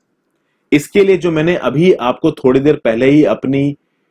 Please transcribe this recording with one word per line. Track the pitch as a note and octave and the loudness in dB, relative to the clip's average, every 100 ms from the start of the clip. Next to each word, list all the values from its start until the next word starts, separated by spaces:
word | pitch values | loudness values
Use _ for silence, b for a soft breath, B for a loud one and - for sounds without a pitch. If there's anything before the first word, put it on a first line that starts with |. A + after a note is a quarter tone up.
| _ _ _ _ _ _ - | _ _ _ _ _ _ -4
इसके | D3 - G3+ | -4 -2 0
लिए | G3 F#3 | 2 0
जो | F3 | 0
मैंने | D#3 D#3+ F3+ | -2 -2 -2
अभी | B2+ D3 F3+ | -4 0 2
आपको | - A#2+ B2+ D#3+ | 2 -2 -2 -4
थोड़ी | D#3 C3 C3 | -2 0 2
देर | C#3+ D3 | 0 0
पहले | A#2 A2+ C3 | -2 0 2
ही | D3 | 2
अपनी | C#3+ A2 B2+ C#3 C#3+ C#3+ _ _ _ | 2 -2 -4 -4 -4 -6 _ _ _